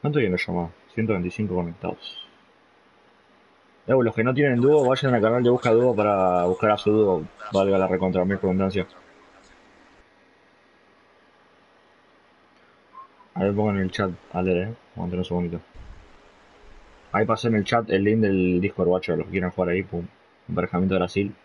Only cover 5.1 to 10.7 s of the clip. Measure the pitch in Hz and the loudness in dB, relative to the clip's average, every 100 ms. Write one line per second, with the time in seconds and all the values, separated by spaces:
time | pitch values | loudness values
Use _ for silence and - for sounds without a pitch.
5.1 | 120 110 123 120 123 123 113 127 107 104 | 2 2 4 2 2 4 4 4 2 2
6.1 | 98 92 90 87 92 107 104 104 107 104 | 2 2 2 0 2 2 2 2 4 4
7.1 | 87 78 - 107 101 98 98 92 92 92 | 2 -4 -16 -4 0 2 2 2 0 0
8.1 | 92 92 95 95 92 95 95 85 - - | 0 0 0 -2 0 -2 -2 -8 -14 -20
9.1 | - - - _ - _ _ _ _ _ | -20 -20 -20 _ -20 _ _ _ _ _
10.1 | _ _ _ _ _ _ | _ _ _ _ _ _